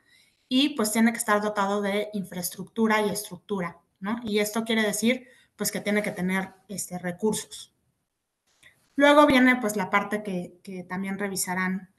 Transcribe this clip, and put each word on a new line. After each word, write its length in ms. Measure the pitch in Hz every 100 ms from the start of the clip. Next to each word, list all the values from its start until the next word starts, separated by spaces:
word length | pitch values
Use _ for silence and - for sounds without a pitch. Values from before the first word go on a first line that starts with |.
| _ _ _ _ _
y, 260 | 254 294 294
pues, 160 | 214
tiene 220 | 226 226
que 40 | 226
estar 240 | 214 208
dotado 400 | 214 208 196 208
de 280 | 202 208 208
infraestructura 880 | 208 180 180 175 - 180 - 220 214
y 80 | 202
estructura, 720 | 190 - 175 - 196 170 - _ _
¿no? 180 | 196 233
Y 160 | 233 208
esto 260 | 208 226 226
quiere 180 | 220
decir, 420 | 214 196 226 262 - - _ -
pues, 160 | 202
que 80 | 190
tiene 240 | 202 208
que 80 | 202
tener, 420 | - 185 190 190 - -
este, 320 | 190 - 175
recursos. 760 | 180 175 220 214 - - - _ _ _ _ _ _ _ _ _ - _ _ -
Luego 300 | 285 294 294
viene, 300 | 262 254 247
pues, 200 | 208 202
la 140 | 185
parte 320 | 202 208 208
que, 380 | 202 180 175 -
que 200 | - 185
también 340 | 175 185 196 196
revisarán, 720 | 202 185 - 180 185 190 -